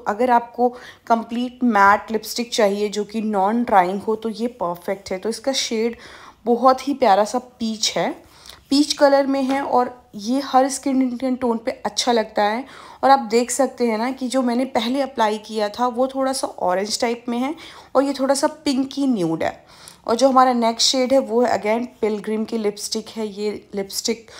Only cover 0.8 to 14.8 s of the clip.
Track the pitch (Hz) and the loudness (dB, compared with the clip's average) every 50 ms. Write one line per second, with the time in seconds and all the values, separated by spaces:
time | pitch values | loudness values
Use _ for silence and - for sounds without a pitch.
0.8 | - - - _ _ - 233 226 214 - 233 240 247 247 247 - 247 240 214 202 | -14 -20 -20 _ _ 0 0 0 0 -4 -6 -6 -6 -6 -4 0 0 2 4 6
1.8 | 196 196 208 214 - - 220 214 - - - - 233 233 - 247 214 196 202 202 | 6 6 6 4 0 -4 -6 -6 -6 -6 -6 -6 -6 -2 2 2 2 2 2 0
2.8 | 208 208 196 208 208 208 - 226 208 220 208 190 190 202 226 240 240 240 220 190 | -2 -2 -2 -6 -6 -4 -6 -4 -4 0 0 2 2 2 2 0 0 4 4 4
3.8 | 175 180 196 202 - 220 220 220 226 226 202 202 233 240 240 - 180 170 175 170 | 4 4 -2 -4 -2 -2 -4 -2 -4 -8 -6 -4 -6 -6 -4 -4 -4 -4 -4 -6
4.8 | - 208 190 196 - - 190 190 185 214 226 - - 269 262 254 - - 233 220 | -6 -8 -8 -8 -6 -8 -8 -4 -4 -6 -6 -4 -4 -2 -2 -2 -4 -2 -2 -2
5.8 | 226 233 220 - - - - - - - - _ - 240 240 233 240 262 262 262 | -2 -2 -4 -6 -14 -20 -20 -20 -20 -20 -20 _ 0 0 0 4 4 4 4 4
6.8 | - 277 285 - 254 214 190 196 214 208 - 226 - - - _ 226 220 220 208 | 0 -6 -2 2 4 4 4 4 2 0 -2 -6 -6 -8 -10 _ -6 -6 -4 -4
7.8 | - - - 175 180 247 339 - - - - - - - - - _ _ 277 285 | -4 -4 -2 -2 -2 -2 -4 -8 -14 -20 -20 -20 -20 -20 -20 -20 _ _ 2 2
8.8 | 294 - - - 294 277 277 277 277 269 269 277 269 254 269 277 277 - 247 247 | 2 0 2 4 4 6 6 4 4 2 0 -2 0 0 -2 -2 -2 0 0 0
9.8 | 247 240 - - - _ - 208 202 226 254 277 269 - - 254 262 277 269 - | 0 0 -6 -14 -20 _ -16 -10 -4 -2 -2 -2 -2 2 2 4 4 2 0 -4
10.8 | - 277 262 262 262 247 240 233 262 254 254 247 269 240 226 220 - 254 - - | -4 0 0 2 0 0 -2 -4 -2 -2 -2 0 0 -2 -2 -2 -4 -6 -8 -6
11.8 | - 208 208 - - 254 240 220 208 214 - 214 208 208 220 247 277 - - - | -8 -6 -6 -2 0 0 0 0 0 -2 -2 -2 0 0 -2 -4 -8 -12 -18 -20
12.8 | - - - - - 269 277 262 240 208 226 233 247 240 - - 262 262 - - | -20 -20 -8 0 4 6 6 4 4 0 0 0 0 0 0 0 0 -2 0 -2
13.8 | 240 233 220 214 233 262 262 - 262 240 247 269 247 240 233 247 262 262 - 240 | -2 0 0 -2 -2 -4 -4 -6 -6 -2 -2 0 0 0 0 0 -2 -2 -2 -2